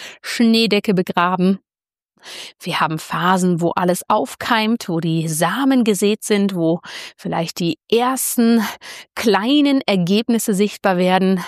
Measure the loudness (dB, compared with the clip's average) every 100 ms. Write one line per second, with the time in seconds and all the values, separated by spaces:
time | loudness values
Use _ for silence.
0 | -20 -16 -12 0 2 4 2 0 0 -2
1 | 0 0 0 2 0 0 _ _ _ _
2 | _ _ -20 -18 -18 _ -8 -4 -2 -4
3 | -6 -4 0 2 2 2 0 0 0 -2
4 | 0 -2 -2 -8 -2 0 0 -2 -2 -4
5 | -2 -2 -2 -2 -2 0 2 2 2 2
6 | 0 -2 0 0 0 0 0 0 -6 -16
7 | -16 _ -6 -6 -6 -4 -4 -4 0 0
8 | 2 -2 -2 2 4 2 0 -8 -16 -20
9 | -16 -4 0 2 2 2 4 2 2 0
10 | 2 0 2 0 0 0 0 0 -2 2
11 | 2 2 2 0